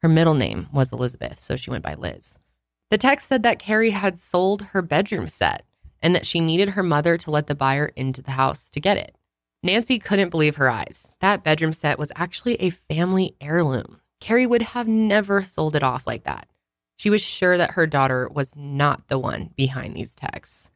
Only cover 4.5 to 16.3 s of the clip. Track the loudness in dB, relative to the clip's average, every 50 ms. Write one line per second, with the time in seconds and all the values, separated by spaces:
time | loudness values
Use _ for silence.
4.5 | 0 -2 -4 -4 -4 -4 -2 0 0 0 0 0 -2 -6 -6 -6 -4 -2 0 0
5.5 | 0 -2 -8 _ _ _ _ -20 _ _ 0 2 2 2 0 -2 -2 0 0 2
6.5 | 2 2 2 0 0 -2 0 2 2 2 4 2 2 2 0 -2 0 -2 0 0
7.5 | -2 -2 0 0 2 0 -2 -4 -4 -4 -4 -4 -4 -6 -6 -8 -2 0 0 0
8.5 | 0 -4 -10 _ -10 -2 0 2 2 0 0 -8 _ _ _ _ _ _ _ _
9.5 | _ _ -2 0 2 2 2 0 -2 -2 0 0 2 2 2 2 2 2 2 2
10.5 | 2 2 2 2 2 0 -6 -10 -12 -16 -18 -18 _ _ 0 0 0 2 2 0
11.5 | 0 2 2 -2 -2 -2 -2 -2 -2 -2 -4 -8 -4 -6 -6 -6 -6 -6 -4 -2
12.5 | -2 0 0 -2 -4 -4 _ _ -2 0 0 2 2 2 0 0 -4 _ -8 -2
13.5 | 0 2 2 2 0 -2 -4 -8 -16 _ _ _ _ _ -4 0 2 4 4 4
14.5 | 4 2 0 0 -4 -6 -2 0 2 2 2 4 4 2 2 2 0 0 0 -2
15.5 | -4 -2 -2 0 0 2 0 0 -2 -2 -6 -6 -8 -6 -6 -8